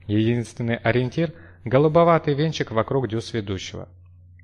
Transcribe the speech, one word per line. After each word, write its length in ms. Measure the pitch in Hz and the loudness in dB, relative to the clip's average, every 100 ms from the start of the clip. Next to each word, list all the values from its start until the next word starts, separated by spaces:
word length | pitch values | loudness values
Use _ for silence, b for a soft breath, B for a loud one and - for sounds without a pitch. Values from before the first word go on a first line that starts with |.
| - | -2
Единственный 680 | 104 110 120 110 - 120 117 | 2 2 0 -4 -8 -4 -2
ориентир — 560 | 113 117 127 139 165 - B B | 0 0 0 -2 -4 -6 B B
голубоватый 680 | 113 131 156 156 170 165 156 | 0 2 4 4 6 4 2
венчик 360 | 139 160 151 139 | -2 -2 -2 -2
вокруг 380 | 113 107 135 120 | -2 0 -2 -2
дюз 240 | 110 - | -4 -4
ведущего. 560 | 117 101 95 - 90 92 - - - - - | -6 -6 -8 -8 -14 -16 -20 -20 -20 -20 -20